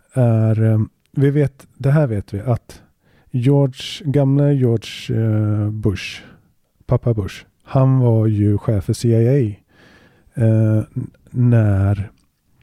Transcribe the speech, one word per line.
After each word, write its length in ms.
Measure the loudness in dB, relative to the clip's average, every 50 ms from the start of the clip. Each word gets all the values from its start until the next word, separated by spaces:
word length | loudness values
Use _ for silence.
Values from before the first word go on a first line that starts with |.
| _ _
är, 500 | _ 0 2 2 2 2 2 2 2 2
eh, 180 | 2 2 2 0 -2 -4 -8 _ _ _
vi 180 | -2 0 0 2
vet, 360 | 2 2 0 -2 -4 _ -20 _ _ _
det 120 | -2 0
här 160 | 2 2 2
vet 280 | 0 -2 -4 -6 -6 -10
vi, 60 | -8
att 420 | -2 -2 -2 -2 -4 -12 -20 -20 -20 _ _ _ _ _ _ _ _ _
George, 800 | -6 -2 2 2 4 4 2 0 -2 -8 -14 -14 -14 -8 -6 -2
gamla 400 | 0 2 2 2 2 2 2 2
George, 680 | 2 2 2 0 0 -2 -4 -8 -16 -16 -8 -6 -4 -2
eh, 480 | 0 0 0 0 0 -2 -2 -2 -2 -4
Bush, 520 | -4 -4 -4 -4 -4 -4 -8 -12 -16 -16 -20 -20 -20 _ _ _ _ _ _ _ _ _ _
pappa 280 | -4 -2 -2 0 -2 -2
Bush, 300 | -2 -4 -8 -10 -14 -20 _ _ _ _
han 340 | -4 -2 0 2 2 2 2
var 280 | 2 2 2 2 2
ju 320 | 0 2 2 2 2 2 0
chef 260 | 0 -2 -2 -2 -2
för 80 | -4
C 160 | -6 -2 0 0
I 200 | 2 2 2 2
A, 280 | 2 0 0 -2 -4 -10 _ _ _ _ _ -20 _ _ _ _ _ _ _ _ _
eh, 500 | -2 0 2 2 2 2 2 0 0 -2 -4 -8
n-, 160 | -10 -10 -10 -16 _ _ -10
när, 800 | -4 0 2 2 4 4 4 2 2 2 2 0 0 -2 -4 -10 -14 _ _ _ _ _ _ _ _ _